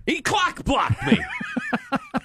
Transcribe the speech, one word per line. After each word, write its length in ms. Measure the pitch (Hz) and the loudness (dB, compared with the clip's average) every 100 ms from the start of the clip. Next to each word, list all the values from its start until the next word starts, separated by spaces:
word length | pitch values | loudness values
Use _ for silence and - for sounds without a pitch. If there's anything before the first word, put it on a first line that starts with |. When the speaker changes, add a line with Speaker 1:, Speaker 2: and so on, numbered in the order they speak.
| - | -2
Speaker 1:
He 140 | 320 | 0
clock 440 | - 415 359 - | 2 2 2 0
blocked 400 | - 262 160 - - | 0 2 2 2 4
me. 120 | - | 2
Speaker 2:
<laughs> 760 | 762 - - - - - - 277 - 156 | 2 -8 -6 -6 -2 -4 -2 -4 -4 -8